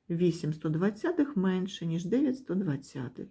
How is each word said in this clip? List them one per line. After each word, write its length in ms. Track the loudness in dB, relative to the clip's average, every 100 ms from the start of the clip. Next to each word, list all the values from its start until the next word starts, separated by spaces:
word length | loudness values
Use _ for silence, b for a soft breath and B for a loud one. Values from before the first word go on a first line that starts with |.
| -4
Вісім 440 | 2 2 2 -2
сто 140 | -2 -2
двадцятих 680 | 2 2 0 -2 2 2 2
менше, 500 | 2 2 -2 -4 -2
ніж 180 | -2
дев'ять 340 | 0 2 2 0
сто 160 | -2
двадцятих. 720 | -2 0 -2 -4 -8 -8 -10 -14